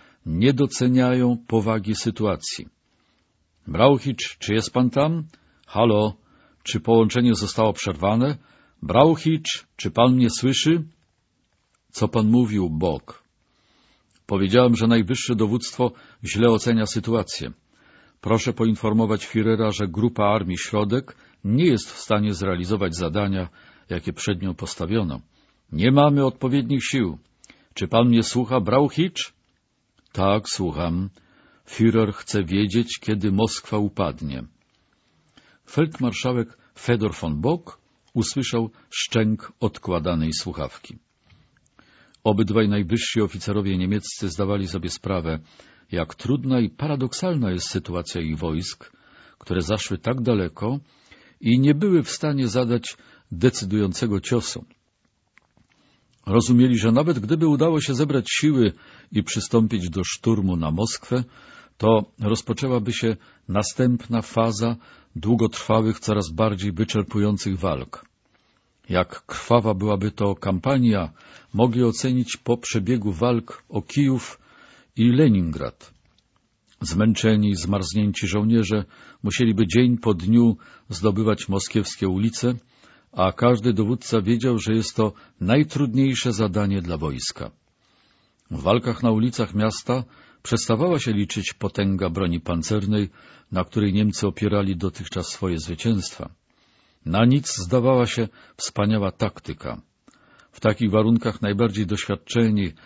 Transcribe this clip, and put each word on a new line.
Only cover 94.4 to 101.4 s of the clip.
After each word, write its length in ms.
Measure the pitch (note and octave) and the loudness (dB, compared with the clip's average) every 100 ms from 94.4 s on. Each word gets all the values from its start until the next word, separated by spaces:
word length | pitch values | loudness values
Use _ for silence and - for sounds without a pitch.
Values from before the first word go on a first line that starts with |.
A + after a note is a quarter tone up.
| G#2 G2+ G2 F2 | 0 0 0 -2
dotychczas 500 | F#2+ - F#2 F#2+ E2+ | -4 -6 -10 -8 -8
swoje 320 | - F#2+ E2 | -6 -4 -4
zwycięstwa. 720 | D#2+ E2 A#2 G2+ - - - _ _ _ _ _ _ _ | -6 -4 -2 -2 -4 -12 -16 _ _ _ _ _ _ _
Na 200 | - G2 | -2 4
nic 300 | A#2+ C#3+ D3 | 4 4 0
zdawała 500 | - F2+ B2+ B2+ B2+ | -8 -2 0 2 2
się 220 | A#2 - G#2+ - - - | 0 -2 -6 -8 -20 -14
wspaniała 540 | - - G#2 A2 F#2+ | -10 -2 0 0 -2
taktyka. 680 | - G#2 - - D2+ B1 A#1 _ _ _ _ _ _ _ | -2 -6 -6 -14 -12 -10 -12 _ _ _ _ _ _ _
W 80 | - | -2
takich 320 | A2 G#2+ A2 | 0 2 2
warunkach 500 | A2 A2 A#2 A#2 - | 4 4 2 0 -4